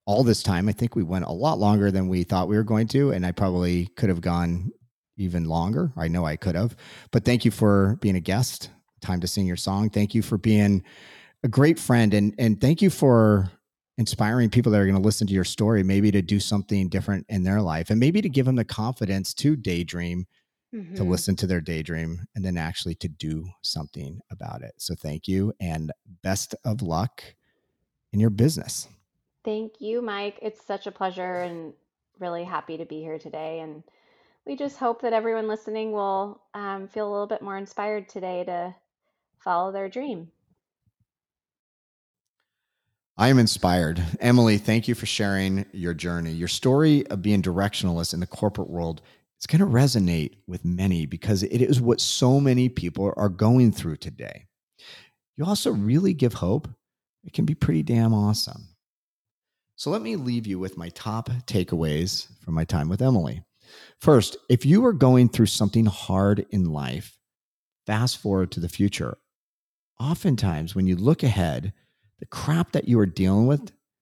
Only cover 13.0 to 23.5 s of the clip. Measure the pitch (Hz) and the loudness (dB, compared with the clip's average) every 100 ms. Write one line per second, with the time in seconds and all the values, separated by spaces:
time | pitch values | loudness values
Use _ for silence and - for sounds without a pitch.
13 | 139 117 110 101 95 - _ _ _ - | 6 8 8 6 2 -6 _ _ _ -4
14 | 107 - 107 123 113 123 113 104 98 98 | -2 0 0 2 4 4 4 4 4 4
15 | 104 - 101 95 90 - 107 110 92 98 | 2 2 0 0 0 0 2 2 4 4
16 | 104 98 87 101 - 101 92 101 90 95 | 4 2 2 0 0 -4 -2 -2 0 -2
17 | - 98 - 101 92 104 92 80 85 107 | -2 -4 -4 -2 0 0 0 -2 -2 2
18 | 135 196 202 135 131 127 110 - 110 131 | 2 2 0 0 0 0 -2 -4 -6 -4
19 | 95 95 90 - 143 151 104 87 82 87 | -2 -2 -4 -2 -2 0 -2 -4 -4 -6
20 | 87 90 90 _ _ _ _ 226 170 98 | -6 -6 -8 _ _ _ _ -14 -12 -4
21 | 92 90 - 92 95 90 80 80 78 82 | 0 0 0 -2 -2 -2 -4 -6 -6 -6
22 | 82 85 - 107 95 87 80 - 87 80 | -6 -8 -10 -8 -6 -4 -6 -6 -8 -6
23 | 87 76 78 78 90 | -8 -8 -8 -8 -8